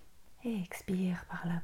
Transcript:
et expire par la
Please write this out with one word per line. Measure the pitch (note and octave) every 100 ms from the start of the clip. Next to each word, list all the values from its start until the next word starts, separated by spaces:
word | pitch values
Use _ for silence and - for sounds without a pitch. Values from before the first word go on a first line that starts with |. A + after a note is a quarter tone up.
| - - - -
et | A#3+ A3
expire | F3 - - F#3 F#3 F3 -
par | F3 E3+
la | E3+